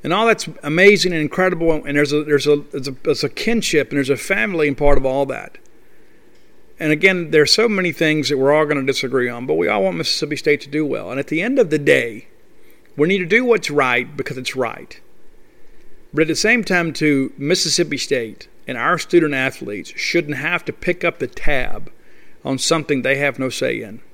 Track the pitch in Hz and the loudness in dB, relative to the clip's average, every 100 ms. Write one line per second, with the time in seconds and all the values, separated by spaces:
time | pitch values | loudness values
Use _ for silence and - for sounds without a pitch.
0 | 147 185 226 220 - - 147 156 196 208 | -2 0 2 2 -2 -10 -4 6 8 8
1 | 185 165 156 - 185 175 165 156 147 143 | 2 0 -2 0 0 2 0 0 0 0
2 | 147 147 151 147 143 147 143 143 135 131 | 2 0 2 2 4 2 0 -8 -8 -6
3 | - 139 143 - - 233 - 156 131 147 | -2 -2 -2 -2 0 0 2 0 0 -2
4 | 131 135 - 196 220 175 147 135 147 135 | 0 -2 -2 -2 0 0 0 4 8 8
5 | 131 131 139 127 - - - - - - | 6 0 -2 -4 -10 -18 -20 -20 -20 -20
6 | - - - - - - - - 156 151 | -20 -20 -20 -20 -20 -20 -20 -6 0 4
7 | 190 185 160 156 143 - 233 202 180 147 | 4 2 2 4 4 4 2 2 0 0
8 | 160 156 131 139 135 151 151 147 135 135 | 2 2 0 2 4 4 2 0 0 -2
9 | 131 131 123 120 131 156 175 208 190 175 | 0 0 0 -4 -2 0 2 2 0 0
10 | 156 - 151 147 151 147 139 147 151 123 | -4 -2 -2 -2 0 0 -2 -4 -4 -4
11 | 95 131 139 156 208 277 190 151 143 139 | -6 -8 -4 -2 0 2 2 2 2 2
12 | 117 107 - - - - - - - - | 0 -10 -18 -20 -20 -20 -20 -20 -18 -2
13 | 156 196 175 220 254 214 - 147 131 123 | 2 2 0 0 2 0 0 0 0 0
14 | 127 147 - 131 131 131 117 - - - | -2 -8 -8 -8 -8 -4 -6 -6 -16 -20
15 | - - - - - - - - - - | -20 -16 -16 -18 -20 -18 -16 -14 -14 -16
16 | - 143 156 160 208 240 208 180 165 139 | -8 -2 0 2 2 2 2 0 0 0
17 | 156 139 131 - 143 180 165 147 165 143 | 0 2 -2 -6 -2 0 0 0 -2 -2
18 | - 135 117 - - - - 123 131 175 | -2 -4 -4 -12 -20 -18 -10 -4 -2 -2
19 | - 175 156 139 131 - - 104 - - | 2 4 4 0 -2 -4 -10 -10 -10 -8
20 | - 175 147 135 151 175 - - - 175 | -2 -2 -2 -6 -4 -4 -6 -6 -4 -2
21 | 175 - 131 - - 139 - - 117 - | -4 -4 -8 2 4 4 2 0 -2 -8
22 | - - - - - 135 - 165 139 139 | -20 -18 -18 -12 -6 -4 0 0 0 -2
23 | 123 139 143 131 131 - 127 117 110 110 | 0 0 -2 -2 -6 -4 -4 -4 -8 -14
24 | - | -16